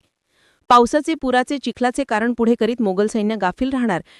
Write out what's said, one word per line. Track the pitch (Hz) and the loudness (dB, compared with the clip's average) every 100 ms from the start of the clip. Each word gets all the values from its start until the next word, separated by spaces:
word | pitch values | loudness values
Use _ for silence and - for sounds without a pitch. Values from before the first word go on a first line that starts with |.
| _ _ _ _ _ _ - | _ _ _ _ _ _ 4
पावसाचे, | 247 233 302 311 | 4 6 0 -2
पुराचे, | 320 254 247 247 285 | -4 0 0 -2 -4
चिखलाचे | 247 - 247 262 | -6 -2 -2 -2
कारण | 269 214 233 | -4 -2 -2
पुढे | 240 226 | 0 0
करीत | 240 220 247 | 2 0 0
मोगल | 208 185 214 | -2 0 -2
सैन्य | 226 208 220 | 0 -2 -2
गाफील | 185 - 262 | -4 -2 -4
राहणार | 262 233 165 - | -2 -2 -4 -6